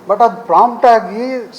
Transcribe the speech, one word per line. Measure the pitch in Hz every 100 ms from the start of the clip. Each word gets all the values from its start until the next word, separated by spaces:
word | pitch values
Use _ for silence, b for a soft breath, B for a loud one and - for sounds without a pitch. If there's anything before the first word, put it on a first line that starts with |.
| -
but | 202
ಅದು | 233 185 -
ಪ್ರಾಂಪ್ಟ್ | 175 240 233 240
ಆಗಿ | 226 185 208 254 254 202